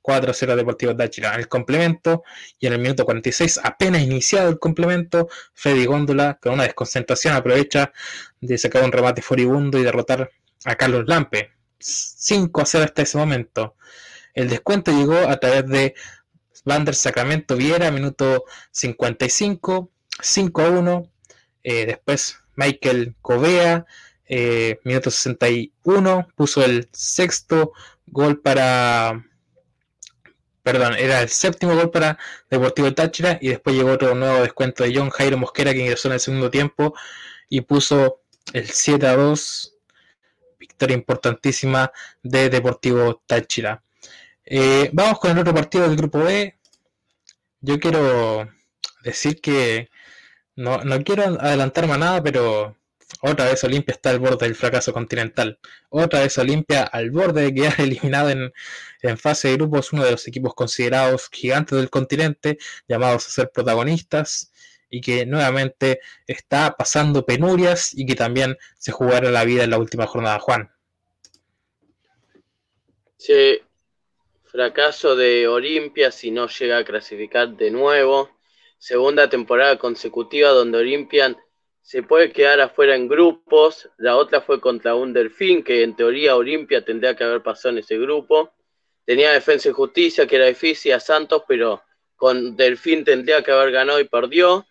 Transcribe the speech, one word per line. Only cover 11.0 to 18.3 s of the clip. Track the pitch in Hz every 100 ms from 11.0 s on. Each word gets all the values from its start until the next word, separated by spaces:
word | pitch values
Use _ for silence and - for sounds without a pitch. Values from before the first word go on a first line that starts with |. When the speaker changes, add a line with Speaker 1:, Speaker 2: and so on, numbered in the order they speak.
Speaker 1:
Lampe. | 113 165 143 107 104 _ _ _
Cinco | - - - - - 208 175 156
a |
cero | 143 165
hasta | 151 -
ese | 143 143
momento. | 151 131 113 - 110 _ - - - - -
El | - 123
descuento | 156 - 202 170
llegó | 143 143 170
a | 175 131
través | 127 135 131
de | 135 135 - - - _ _ _ _
Vander | 139 147 151
Sacramento | 135 135 123 127 156 -
Viera, | 123 143 170 170
minuto | 139 139 - 135